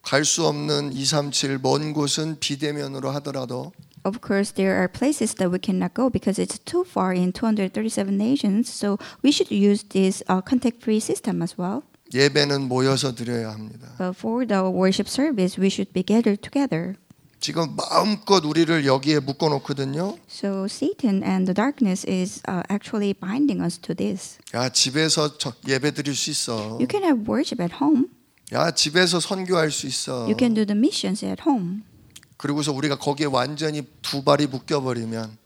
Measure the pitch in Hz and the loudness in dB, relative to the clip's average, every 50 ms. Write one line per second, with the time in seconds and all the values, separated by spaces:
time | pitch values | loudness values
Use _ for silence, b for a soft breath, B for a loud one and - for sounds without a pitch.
0 | - - - 139 151 147 - 175 165 156 147 147 147 151 147 143 143 143 - 135 | -2 2 2 2 2 2 0 2 2 0 0 0 -2 -2 -2 -2 -2 -4 -6 -4
1 | 139 131 160 147 143 143 131 - - 135 139 131 131 131 135 143 156 151 151 151 | -2 0 0 0 0 0 -2 -2 -2 -2 -2 0 0 2 2 2 0 -2 -2 -2
2 | 147 143 - - 156 160 156 143 - - 143 135 151 147 147 147 143 139 139 135 | -2 -2 -2 -2 -4 -4 -4 -6 -4 -6 -4 -4 -4 -4 -4 -4 -6 -8 -8 -6
3 | 131 135 139 143 139 147 135 135 127 120 123 127 135 180 - - - _ _ - | -6 -4 -4 -4 -6 -6 -6 -6 -6 -6 -6 -8 -8 -10 -14 -20 -20 _ _ -8
4 | _ 190 202 240 - - 202 196 202 - - - 190 190 185 185 185 180 - - | _ -6 -6 -6 -4 -2 0 0 0 0 -2 0 0 2 2 2 0 0 -2 -2
5 | 254 285 302 - 220 214 - - 190 175 180 185 - - 185 185 180 175 _ - | 0 0 0 0 -2 -4 -2 0 0 0 0 -2 -2 -2 0 0 -2 -2 _ 0
6 | 247 262 - 185 - 202 190 - - - - - _ - - 359 359 359 - - | 0 0 0 0 0 0 0 0 -2 -4 -4 -12 _ -2 -2 -2 -2 0 -2 0
7 | 185 185 185 180 180 180 180 - - 226 214 208 190 185 - 214 220 220 - 214 | 0 2 2 2 0 0 0 0 0 0 2 0 0 -2 -2 -4 -4 -2 -2 -2
8 | 196 196 202 196 208 233 277 285 - 202 190 214 240 - - - - 202 196 B | -2 0 0 0 2 2 2 2 2 2 2 2 0 -2 -4 -4 -2 -2 -2 B
9 | B B B B - 277 294 - 370 - 214 202 202 202 202 208 - - - 190 | B B B B 2 2 4 4 0 0 2 4 6 4 4 4 0 -2 2 2
10 | 190 190 190 - - - 185 185 185 - 269 247 - 233 226 _ - 233 214 214 | 4 4 2 0 0 0 0 0 2 0 0 2 2 0 -2 _ -2 0 0 0
11 | - - 370 - - 226 185 170 165 175 - - 180 180 208 269 - _ _ _ | 0 -2 -4 -4 -2 -4 -2 -2 -2 -4 -4 -6 -4 -4 -4 -6 -8 _ _ _
12 | _ - - 127 139 143 139 147 147 143 143 139 139 127 123 127 131 135 135 127 | _ -4 2 4 4 6 6 4 2 2 0 0 0 0 0 2 4 4 2 2
13 | 135 135 120 117 120 120 120 117 113 110 107 107 107 110 - - - - - - | 0 -2 -4 -4 -6 -4 -4 -4 -4 -4 -8 -10 -12 -14 -14 -16 -18 -18 -8 -6
14 | 185 180 185 - - 220 226 247 262 220 208 190 190 185 185 180 190 190 190 - | -6 -6 -6 -6 -6 -4 -2 -2 0 0 0 0 2 0 2 2 2 2 2 0
15 | 196 - - - 277 320 277 196 185 180 - - 185 196 - - 196 _ - 185 | -2 -2 0 0 0 2 2 2 0 0 2 2 0 0 2 0 -6 _ -2 -4
16 | 180 - 208 233 233 220 202 208 - - - 277 285 254 - 160 170 180 196 _ | 0 4 2 4 4 4 2 0 -4 -4 -2 -2 0 0 -2 -4 -4 -6 -10 _
17 | _ _ - _ _ _ _ _ - - 151 165 165 139 - 151 - - 165 165 | _ _ -20 _ _ _ _ _ -8 -4 -2 -2 -2 -2 -2 -6 -4 0 2 2
18 | 180 208 208 196 - - 202 185 156 151 151 160 165 151 165 156 139 135 131 135 | 2 2 0 -2 4 6 6 6 6 4 4 4 4 4 4 2 4 4 2 4
19 | 135 147 156 147 139 131 135 - 165 156 143 135 - - 143 139 135 135 139 156 | 4 4 2 2 2 0 -2 2 2 2 2 0 -2 -4 -4 -4 -2 -4 -2 -4
20 | 180 202 330 - _ _ - - - 196 196 190 190 202 - - 269 320 415 - | -4 -4 -6 -10 _ _ -12 -6 -4 -4 -2 -2 -4 -6 -4 -4 -4 -4 -2 0
21 | - 220 196 190 196 190 190 190 185 185 180 208 214 277 285 - 240 190 185 190 | 0 2 2 2 2 0 0 2 2 0 2 2 0 0 2 2 2 2 2 -2
22 | - - 190 185 185 190 - - - - 196 175 - - 196 202 - - - 214 | -2 -2 -2 -2 -2 -4 -6 -10 -8 -4 -4 -4 -2 -2 -4 -4 -4 -4 -4 -2
23 | 202 202 190 _ - 185 214 269 294 277 196 175 175 170 - - - - 175 - | 0 -2 -2 _ -6 -4 0 0 0 0 0 0 -2 -4 -4 -6 -8 -8 -4 -2
24 | 190 208 196 190 - - - _ _ - - 117 123 131 - - - 131 127 151 | -2 -2 -2 -6 -8 -14 -18 _ _ -6 -2 -2 -2 0 2 0 0 2 2 2
25 | 156 156 147 160 151 151 - - - 139 127 _ - 127 135 131 131 151 143 151 | 2 2 2 2 0 0 -2 -4 -8 -8 -8 _ -2 0 0 2 2 0 -2 -2
26 | 139 143 135 120 - 156 147 - - - 117 110 104 107 113 120 247 254 - 415 | -4 -4 -4 -4 -4 -4 -4 -4 -4 -4 -4 -4 -4 -6 -2 -2 -2 0 0 0
27 | 381 339 277 226 208 220 214 233 330 - - 240 175 175 - - 277 294 311 240 | 2 2 2 2 0 0 0 0 0 -2 -2 -4 -4 -4 -2 0 2 4 4 4
28 | 285 - _ _ _ _ _ _ _ - - 127 147 170 151 - - 151 147 180 | 2 0 _ _ _ _ _ _ _ -4 0 2 2 2 2 0 -2 2 4 2
29 | 185 170 175 170 - - 202 190 185 175 185 170 160 151 139 - - 135 131 - | 4 4 2 -2 -2 -2 -4 -4 -2 0 2 2 2 0 -2 -4 -6 -6 -6 -6
30 | - - 131 123 117 - 220 - 254 240 220 220 214 202 208 208 240 349 - - | -6 -6 -6 -4 -2 -2 0 2 2 2 2 2 2 2 2 2 2 2 2 0
31 | - 190 185 214 - 185 185 - - 311 277 226 180 170 190 214 214 - - - | -2 -2 -4 -2 -4 -6 -6 -2 0 0 0 0 0 -4 -6 -8 -10 -14 -20 -20
32 | - - _ - - _ _ _ - 143 143 151 147 151 139 131 147 147 139 135 | -20 -20 _ -20 -20 _ _ _ -4 -2 0 0 0 -2 -2 0 0 0 -2 0
33 | - 147 143 143 151 143 131 123 127 139 151 143 156 156 151 147 135 - _ _ | 0 -2 0 0 0 2 2 2 0 0 -2 -4 -4 -4 -4 -4 -8 -10 _ _
34 | - - - 139 135 147 143 143 147 139 127 127 - - 160 143 131 131 123 120 | -8 -4 -4 0 4 6 6 6 4 0 0 -6 -4 -2 -2 0 0 -2 -2 -2
35 | 113 113 113 113 113 110 110 - _ | -4 -6 -6 -6 -8 -10 -12 -20 _